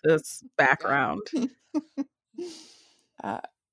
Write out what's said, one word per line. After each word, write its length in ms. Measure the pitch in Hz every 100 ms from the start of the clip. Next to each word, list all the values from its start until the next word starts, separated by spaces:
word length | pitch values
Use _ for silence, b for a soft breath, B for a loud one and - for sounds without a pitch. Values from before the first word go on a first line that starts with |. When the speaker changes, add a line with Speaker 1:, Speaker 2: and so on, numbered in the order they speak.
Speaker 1:
this 400 | 156 156 - - -
Speaker 2:
<laughs> 60 | -
Speaker 1:
background." 640 | 135 147 - 139 120 78 - 294 240 _ _ 302 - - 277 _ _ 233 349 320 B B B B B -
Speaker 2:
Uh, 140 | - - - _ _